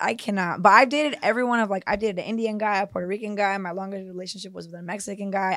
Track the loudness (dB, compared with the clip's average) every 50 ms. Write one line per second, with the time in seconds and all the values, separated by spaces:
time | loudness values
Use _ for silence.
0 | -2 -2 -4 -4 -4 -2 -2 0 0 -2 0 4 6 10 10 10 10 8 4 2
1 | 0 0 -2 0 0 0 2 2 2 2 2 2 2 0 -2 -2 -2 -2 -2 0
2 | -2 -2 -2 -4 -6 -4 -4 -2 -2 -2 -2 -2 -2 0 0 0 -2 -2 -4 -6
3 | -4 -4 -4 -6 -6 -6 -2 0 0 0 0 -2 -4 -6 -6 -8 -8 -8 -10 -10
4 | -12 -12 -12 -12 -12 -12 -12 -14 -14 -14 -14 -14 -14 -14 -14 -12 -10 -8 -8 -8
5 | -8 -10 -8 -8 -6 -4 -2 -2 0 0 -2